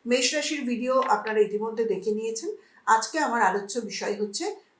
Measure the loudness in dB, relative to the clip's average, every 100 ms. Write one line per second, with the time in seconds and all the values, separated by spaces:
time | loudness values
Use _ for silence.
0 | 0 2 2 0 -2 -4 -2 -2 0 0
1 | 2 0 2 2 2 2 -4 -2 0 0
2 | -2 -2 -2 -4 -6 -8 -14 _ 2 2
3 | 2 0 0 4 4 2 -2 -4 -4 -6
4 | -4 -2 -2 -2 -2 -6 _ _